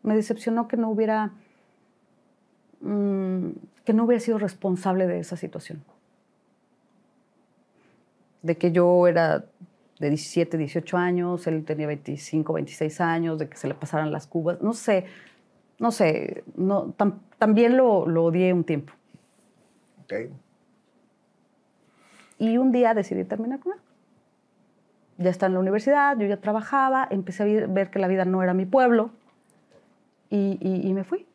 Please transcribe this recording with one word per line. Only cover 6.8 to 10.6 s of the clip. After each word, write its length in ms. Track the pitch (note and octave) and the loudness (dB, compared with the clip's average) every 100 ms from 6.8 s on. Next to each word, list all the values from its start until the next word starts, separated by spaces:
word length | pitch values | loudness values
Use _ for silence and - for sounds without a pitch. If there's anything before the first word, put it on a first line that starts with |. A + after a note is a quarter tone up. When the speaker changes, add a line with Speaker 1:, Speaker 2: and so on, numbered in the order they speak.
| _ _ _ _ _ _ _ _ _ _ _ _ _ _ _ _ | _ _ _ _ _ _ _ _ _ _ _ _ _ _ _ _
Speaker 1:
De 140 | E3 E3 | -6 0
que 140 | F3+ | 2
yo 360 | E3+ F3 F3+ F3 | 4 4 6 6
era 380 | E3+ E3 D2 - _ - _ _ _ | 4 2 0 -4 _ -20 _ _ _
de 100 | D3+ | -2
diecisiete, 480 | D3 - - E3+ | -2 -2 -2 0
dieciocho 400 | E3 | -2